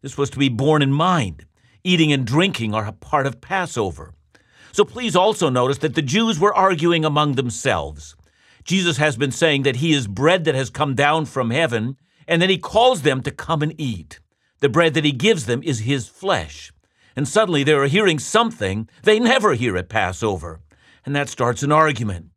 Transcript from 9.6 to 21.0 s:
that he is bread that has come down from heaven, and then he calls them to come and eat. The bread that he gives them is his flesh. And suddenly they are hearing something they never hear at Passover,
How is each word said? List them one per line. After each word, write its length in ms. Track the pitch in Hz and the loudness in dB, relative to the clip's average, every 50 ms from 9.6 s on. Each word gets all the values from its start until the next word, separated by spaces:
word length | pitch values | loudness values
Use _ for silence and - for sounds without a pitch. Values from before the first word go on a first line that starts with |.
| 135 | 0
that 120 | 139 131 | -2 -2
he 160 | 120 151 170 | 0 0 0
is 160 | 151 143 123 | 2 0 0
bread 380 | 101 98 95 135 160 180 190 160 | -4 -4 0 2 2 2 2 0
that 100 | 156 139 | -2 -2
has 140 | 131 135 - | -2 -4 -6
come 260 | - - 160 143 135 | -4 -4 -2 -2 0
down 300 | 113 143 147 156 160 156 | 0 2 2 2 0 -2
from 240 | - - 135 123 117 | -4 -4 -4 -2 -2
heaven, 480 | 113 147 165 151 120 113 107 123 135 _ _ _ _ _ - - | 0 0 0 0 -2 -4 -4 -4 -8 _ _ _ _ _ -4 -2
and 120 | 170 165 | 0 2
then 80 | 175 190 | 2 2
he 80 | 190 | 2
calls 440 | 180 - - - 214 240 254 254 165 | 0 -2 -2 2 4 4 4 2 2
them 200 | 131 156 139 131 131 | 0 0 0 0 -4
to 80 | 147 | -6
come 300 | - - - - 165 151 | -8 -8 -6 -4 -2 -2
and 140 | 147 156 160 | -2 -4 -4
eat. 440 | 156 156 127 110 87 78 - - - _ _ _ _ _ _ _ _ | -6 -6 -6 -6 -8 -12 -18 -20 -20 _ _ _ _ _ _ _ _
The 80 | - 143 | -2 2
bread 240 | 107 165 170 165 135 | 4 4 2 4 2
that 120 | 160 151 | 2 0
he 60 | 151 | 0
gives 360 | 139 117 127 214 226 170 117 | 0 2 2 2 2 2 0
them 160 | 98 120 123 - | -4 -4 -4 -2
is 160 | 165 135 110 | -4 -4 -4
his 280 | 107 123 143 135 110 | -2 -2 -2 -4 -4
flesh. 640 | - _ _ - 196 185 110 78 73 73 - - - _ _ _ _ _ _ _ _ _ | -10 _ _ -4 -2 -2 -2 -4 -8 -14 -20 -20 -20 _ _ _ _ _ _ _ _ _
And 120 | - 147 | -6 -6
suddenly 360 | 135 - 214 220 185 170 143 139 | 0 2 0 2 2 2 0 2
they 100 | 143 151 | 4 4
are 140 | 143 139 | 4 4
hearing 320 | 143 139 202 214 190 160 147 | 2 2 4 4 4 2 0
something 680 | 120 - - 214 233 226 220 - 107 95 95 107 113 - _ _ | -4 0 2 2 2 2 -2 -4 -4 -4 -4 -4 -6 -10 _ _
they 160 | - 202 214 | 2 2 4
never 380 | 220 247 226 262 262 202 214 143 | 4 4 2 2 4 2 2 0
hear 200 | 110 123 117 95 | 2 -2 -2 -2
at 140 | 90 92 - | -4 -6 -2
Passover, 720 | - 113 98 90 92 - 117 107 101 85 - 85 80 78 - _ _ _ _ _ _ _ | -2 0 0 0 -2 -4 -4 -4 -4 -4 -8 -12 -14 -16 -20 _ _ _ _ _ _ _